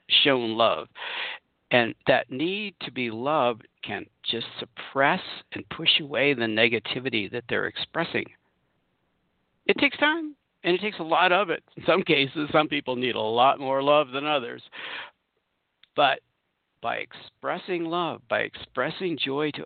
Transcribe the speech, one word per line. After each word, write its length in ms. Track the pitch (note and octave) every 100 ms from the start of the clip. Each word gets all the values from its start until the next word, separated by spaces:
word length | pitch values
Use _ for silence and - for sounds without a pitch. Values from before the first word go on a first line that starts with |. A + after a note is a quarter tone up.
| -
shown 480 | - D3 C3 A#2 A2+
love. 320 | A2+ D#2+ F2+ - - - - - _ _ -
And 240 | B2 A#2 - -
that 240 | B2 -
need 440 | C3 E3 G3+ G#3 -
to 100 | -
be 200 | B2+ A#2+
loved 580 | A2 C3+ D#3 B2 A2 - _
can 240 | - G2 - _
just 240 | - A#2 - -
suppress 640 | - - - C3+ C#3 F#3 - - -
and 160 | - -
push 320 | - D#3+ -
away 320 | D3+ A2+ C#3+
the 140 | C3 A2+
negativity 840 | A2 A#2 A2+ - C3 B2+ A2+ F#2+
that 140 | A#2+ A#2+
they're 200 | G#2 F#2
expressing. 680 | - - D#3 E3 A2+ - _ _ _ _ _ _ _ _ _ _ _ _ _ -
It 100 | -
takes 220 | C#4+ -
time. 360 | D4 E4 D4+ C#4+ _ _
And 100 | F3+
it 60 | F3+
takes 180 | G#3 G3
a 60 |
lot 280 | D#3+ D#3+ F3+
of 180 | F3+ F#3+
it. 120 | D3+ - -
In 80 | -
some 160 | F3
cases, 460 | - D3 C#3 D#3 D3
some 160 | D#3+ D3+
people 280 | D3 C3 B2
need 180 | B2
a 60 | G#2+
lot 400 | A2 A#2 C3 C#3
more 220 | C3+ C3+
love 280 | C#3 D3 C3+
than 160 | C3+ D3
others. 360 | D3 A#2+ B2 - - - - - _ _ _ _ _ _ _ _
But 260 | - C#3 C3+ - _ _ _ _ _
by 140 | - A2+
expressing 880 | G#2 - - _ C3+ E3+ - F3
love, 380 | E3 E3+ E3 A2+ -
by 120 | A2
expressing 800 | G#2+ - - - C#3 - F#3+ C#3
joy 280 | - C3+ D3+
to 120 | D3